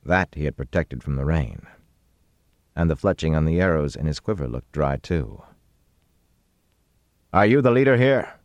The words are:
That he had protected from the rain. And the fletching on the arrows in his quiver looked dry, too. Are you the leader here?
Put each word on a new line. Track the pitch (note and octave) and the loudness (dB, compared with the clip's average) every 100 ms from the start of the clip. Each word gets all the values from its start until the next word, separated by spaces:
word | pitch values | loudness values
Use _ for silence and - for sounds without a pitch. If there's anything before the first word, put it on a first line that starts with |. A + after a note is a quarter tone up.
That | - F#2 F2+ | 0 0 0
he | - | -4
had | D2 - | -6 -6
protected | C2+ F#2 D#2 B1+ | -4 -4 -4 -8
from | C2 C#2 | -6 -4
the | |
rain. | C#2 D#2+ B1 G1+ - _ _ _ _ _ _ _ _ _ _ | 0 0 -2 -8 -18 _ _ _ _ _ _ _ _ _ _
And | - E2 | -2 0
the | D2+ | 0
fletching | G2+ F2+ D#2+ D#2 | 0 0 0 0
on | |
the | D#2 E2+ | 2 2
arrows | F#2 D#2 D2 - | 2 0 -2 -4
in | D2+ | -4
his | D2 | -4
quiver | - G#2 C2+ | -6 -6 -6
looked | A#1+ - | -8 -10
dry, | - C#2+ C#2 | -4 -2 -2
too. | - F2 A#1+ G#1 - _ _ _ _ _ _ _ _ _ _ _ _ _ _ _ _ _ _ | -4 -4 -4 -10 -20 _ _ _ _ _ _ _ _ _ _ _ _ _ _ _ _ _ _
Are | G#2+ A#2 | 2 4
you | C3+ | 4
the | B2+ | 4
leader | A#2+ C3+ B2 | 4 4 4
here? | C3 C3 D#2+ - | 4 2 -2 -12